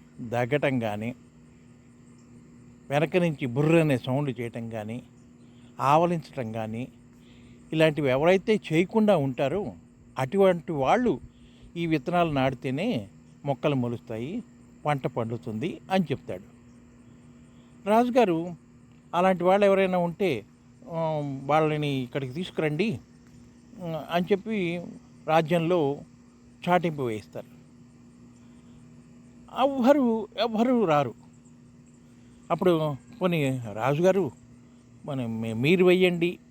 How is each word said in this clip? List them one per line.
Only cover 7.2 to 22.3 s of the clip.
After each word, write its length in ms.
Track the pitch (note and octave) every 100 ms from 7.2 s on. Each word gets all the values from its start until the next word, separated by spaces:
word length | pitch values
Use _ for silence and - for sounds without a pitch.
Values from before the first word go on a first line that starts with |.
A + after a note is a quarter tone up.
| - - - - -
ఇలాంటివి 380 | D#3+ D#3+ D3+ C#3
ఎవరైతే 500 | C3 E3 F#3+ - G#3+ -
చేయకుండా 440 | D#3+ F#3 A3 G#3+ F3+
ఉంటారో 560 | C#3 B2+ C#3 F3+ D#3+ E2+ - - - -
అటువంటి 540 | C3 G3 F#3+ F3 -
వాళ్ళు 480 | D3+ C3 G3+ B3 C3 - - - - - F3
ఈ 100 | E3+
విత్తనాలు 460 | D#3 - F3 E3+
నాటితేనే 760 | C#3+ C3 C3 C3+ C3+ A3 D3+ G2 - - -
మొక్కలు 300 | C#3+ C3+ D#3+
మొలుస్తాయి, 680 | C#3 A#2+ A#2 - A2+ B2+ A3+ - - - - D3+
పంట 200 | C#3+ C#3+
పండుతుంది" 760 | B2+ A2+ A#2 - G#2+ D#3+ - -
అని 140 | F#3+
చెప్తాడు. 380 | D#3+ C3 - F#2+ - - - - - - - - - - - - - - G3
రాజుగారు, 680 | A3+ B3 A#3+ G#3 E3 F3 E3+ - - - - -
"అలాంటి 300 | E3 F#3+ F3+
వాళ్ళు 220 | F3 G3 G3+
ఎవరైనా 320 | G3 F#3+ F3+
ఉంటే, 460 | F3 D#3+ F#3+ A#2+ A2 - - - -
ఆ, 300 | E3 D#3+ D#3 C#3+ C3+
వాళ్ళని 440 | C3+ D3+ D#3 D3+ D3
ఇక్కడికి 440 | C3+ B2 D3 C3+